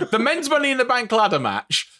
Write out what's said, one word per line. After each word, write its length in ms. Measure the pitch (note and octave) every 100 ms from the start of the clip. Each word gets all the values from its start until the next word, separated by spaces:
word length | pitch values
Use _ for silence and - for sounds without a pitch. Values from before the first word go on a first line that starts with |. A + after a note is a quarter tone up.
| F4+
The 80 | A3
men's 300 | B3 E4+ C#4+
Money 220 | D4+ C#4+
in 80 | C4+
the 60 |
Bank 280 | B3 B3 A3
ladder 260 | A3 G#3 D#3+
match 500 | A#2+ G2+ - - - _